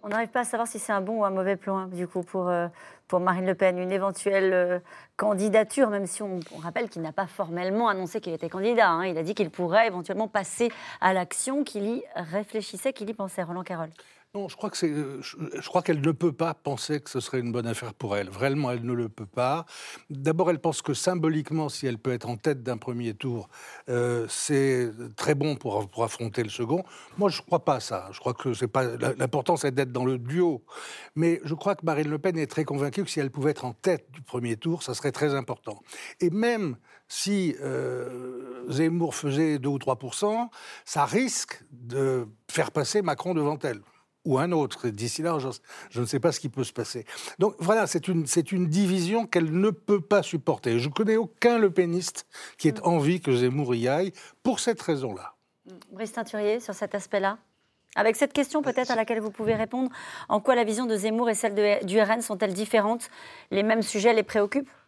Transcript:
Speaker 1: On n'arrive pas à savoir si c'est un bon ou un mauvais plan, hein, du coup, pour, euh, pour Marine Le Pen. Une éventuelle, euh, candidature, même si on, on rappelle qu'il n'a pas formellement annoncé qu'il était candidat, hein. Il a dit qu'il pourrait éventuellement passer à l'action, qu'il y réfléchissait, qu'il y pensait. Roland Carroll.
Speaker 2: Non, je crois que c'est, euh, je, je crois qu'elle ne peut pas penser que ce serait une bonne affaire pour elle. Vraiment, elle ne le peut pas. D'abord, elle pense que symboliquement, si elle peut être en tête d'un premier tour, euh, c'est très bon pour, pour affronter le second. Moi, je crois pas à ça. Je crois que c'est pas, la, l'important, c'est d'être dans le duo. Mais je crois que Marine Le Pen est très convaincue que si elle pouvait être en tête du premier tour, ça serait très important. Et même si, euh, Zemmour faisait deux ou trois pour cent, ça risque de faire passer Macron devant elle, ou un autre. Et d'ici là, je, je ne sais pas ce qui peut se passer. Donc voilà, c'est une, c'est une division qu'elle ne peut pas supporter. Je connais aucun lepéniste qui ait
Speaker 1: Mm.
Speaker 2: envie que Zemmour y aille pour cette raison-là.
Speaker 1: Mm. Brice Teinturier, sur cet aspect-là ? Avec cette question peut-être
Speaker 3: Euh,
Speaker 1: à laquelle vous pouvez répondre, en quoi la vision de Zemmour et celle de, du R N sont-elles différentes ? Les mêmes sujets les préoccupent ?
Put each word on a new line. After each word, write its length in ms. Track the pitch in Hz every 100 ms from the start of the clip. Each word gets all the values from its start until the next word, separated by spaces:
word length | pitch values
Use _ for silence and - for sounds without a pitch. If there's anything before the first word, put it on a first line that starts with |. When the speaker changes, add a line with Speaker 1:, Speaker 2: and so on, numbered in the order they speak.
Speaker 1:
On 60 | 208
n'arrive 200 | 214 226
pas 100 | 247
à 60 | 240
savoir 220 | 226 233
si 120 | 214
c'est 120 | -
un 80 | 202
bon 200 | 190 226
ou 60 | 202
un 40 |
mauvais 260 | 190 185 196
plan, 220 | 196 190
hein, 120 | 185
du 140 | 180 175
coup, 160 | 185
pour, 240 | 175 190 180
euh, 180 | 175 170 - - - _
pour 120 | 185
Marine 260 | 180 180 185
Le 80 |
Pen. 240 | 180 190 180
Une 140 | 180
éventuelle, 600 | 196 196 185 202 196 190
euh, 280 | 185 180 180 - - - -
candidature, 760 | 208 202 214 208 214 - 247
même 160 | 202 190
si 160 | -
on, 160 | 208 185 160 -
on 20 |
rappelle 320 | 160 170 240
qu'il 140 | 175
n'a 80 | 160
pas 160 | 156 185
formellement 600 | - 175 170 180 208 233
annoncé 320 | 190 180 220
qu'il 140 | 185
était 160 | 160 165
candidat, 400 | 185 202 240 202
hein. 160 | 165 185
Il 100 | 165
a 20 |
dit 140 | 165 214
qu'il 160 | 180
pourrait 340 | - 175 196 226
éventuellement 420 | 180 170 190 220
passer 440 | 214 190 - 240 - - -
à 120 | 185
l'action, 500 | 190 180 - - 277
qu'il 220 | 285 208 202
y 160 | 240 466 -
réfléchissait, 760 | 165 185 208 220 202 185 262
qu'il 180 | 262 208
y 20 |
pensait. 300 | 220 196 -
Roland 180 | 170 175
Carroll. 300 | 180 175 160 165 - - _
Speaker 2:
Non, 140 | 202 190
je 80 | -
crois 140 | 208
que 80 | -
c'est, 100 | 170
euh, 340 | 147 143 139
je, 140 | - - 156 -
je 80 | -
crois 140 | 185
qu'elle 180 | 175 156
ne 120 | 143
peut 180 | 151 175
pas 220 | 135 113
penser 480 | - - 131 - 151
que 80 | -
ce 100 | 131
serait 220 | - 131
une 100 | 120
bonne 160 | 120 117
affaire 260 | 110 120
pour 220 | 107 107 101
elle. 140 | 95
Vraiment, 420 | 95 135 143 135
elle 140 | 123 117
ne 80 |
le 160 | 120 117
peut 160 | - 104
pas. 400 | - 127 151 165 - - - _
D'abord, 400 | 139 139 160 180
elle 100 | 165
pense 220 | 165 151
que 120 | -
symboliquement, 720 | 139 - 180 160 156 147 160 151
si 180 | - 135
elle 120 | 117
peut 160 | 135
être 160 | 123 113
en 80 | 117
tête 260 | - 139
d'un 140 | 120 113
premier 360 | - 120 117
tour, 360 | 104 135 117 - - - - -
euh, 360 | 123 120 120 113
c'est 600 | - - 143 135 127 123 110 120 110
très 180 | - 147
bon 220 | 151 139
pour, 280 | 127 104 101
pour 160 | - 113
affronter 380 | - 117 104
le 60 | 110
second. 320 | - 117 160 185 - - -
Moi, 120 | 196
je 120 | -
crois 240 | - 170 -
pas 100 | 131
à 40 |
ça. 260 | - 98 90
Je 80 | 104
crois 120 | 127
que 200 | 120 135
c'est 160 | 110 123
pas, 140 | 131 127
la, 260 | 120 127 131
l'important, 420 | 131 143 127 170
c'est 180 | 147 127
d'être 160 | 131
dans 140 | 123 127
le 120 | 127
duo. 460 | 120 160 175 131 _ - - - - -
Mais 260 | 170 170
je 100 | 143
crois 220 | 156 202 196
que 100 | 160
Marine 220 | 151 147
Le 100 | 151
Pen 200 | 190 165
est 120 | 143
très 140 | -
convaincue 400 | 147 143 139 -
que 60 | 185
si 100 | -
elle 120 | 139
pouvait 200 | 139 143
être 140 | 147 123
en 80 |
tête 320 | 117 - 165 _
du 80 | -
premier 340 | 131 127 120 110
tour, 260 | 165 165
ça 120 | -
serait 180 | 117 147
très 240 | - 151 139
important. 440 | 123 120 - 104 - - - -
Et 80 | 175
même 480 | 185 233 226 185 117 _ - _
si, 440 | - 196 202 180 -
euh, 1040 | 139 131 127 127 123 123 127 123 127 123 127
Zemmour 440 | 131 160 170 165
faisait 460 | - 147 139 160 151
deux 80 | 135
ou 100 | 139
trois 200 | - 123
pour 160 | 131
cent, 360 | - 208 220 240 - - - -
ça 180 | 160
risque 600 | 139 196 254 - - - -
de 560 | 131 120 127 135 127 113 107 _
faire 220 | - 156
passer 300 | - 139 214
Macron 320 | 185 139 180
devant 260 | 170 147 151
elle, 200 | 147 107 98 _ _ _ -
ou 140 | 131
un 120 | 170
autre. 360 | 170 139 - 120
Et 40 |
d'ici 300 | 104 117 -
là, 180 | 165 160
je, 80 | 131 - _ - -
je 120 | 120
ne 40 | 120
sais 140 | 139
pas 120 | 165
ce 80 | -
qui 100 | 139
peut 140 | 135
se 100 | 123
passer. 320 | - 117 123 110 - - -
Donc 160 | 202 202
voilà, 280 | 170 220 196
c'est 200 | 175 -
une, 180 | 175 147
c'est 240 | - 160
une 160 | 190 180
division 580 | 160 196 185 170 226 226
qu'elle 260 | 180 160
ne 180 | 160 208
peut 320 | 202 - 202
pas 220 | 160 202
supporter. 560 | - 160 - - - 117
Je 100 | 131
connais 280 | 143 220 220
aucun 400 | 214 _ 240 233
lepéniste 720 | 208 170 175 170 175 - - - - -
qui 100 | 156
ait 40 |
Speaker 1:
Mm. 160 | - -
Speaker 2:
envie 320 | 170 143 180
que 120 | - 123
Zemmour 400 | 127 135 135 120
y 120 | 120
aille 260 | 143 190 - - _
pour 160 | - 220
cette 220 | - 226
raison-là. 520 | - 151 131 95 - _ _ _ -
Speaker 1:
Mm. 60 | 185 -
Brice 220 | 190 220
Teinturier, 460 | 233 214 214 208 220
sur 140 | 233
cet 220 | 196 202 202
aspect-là ? 420 | - 202 196 214 _ _ _ _ _ -
Avec 200 | 208 226
cette 160 | 285
question 300 | - 277 302
peut-être 280 | 285 - 247
Speaker 3:
Euh, 40 |
Speaker 1:
à 20 | 233
laquelle 240 | 220 226
vous 120 | 214
pouvez 220 | - 214
répondre, 360 | 220 220 247 262 - - - -
en 100 | 214
quoi 160 | 208 247
la 80 |
vision 220 | 220 214 247
de 100 | 214
Zemmour 340 | 208 220 240
et 60 | 214
celle 200 | 226 202
de, 300 | 208 202 190
du 140 | 202
R 100 | 208
N 120 | 226
sont-elles 320 | 226 202 202
différentes ? 560 | 185 214 226 208 233 - - - - -
Les 140 | 190
mêmes 180 | 214 226
sujets 320 | 214 214 208
les 100 | 226
préoccupent ? 460 | 208 220 202 269 269 -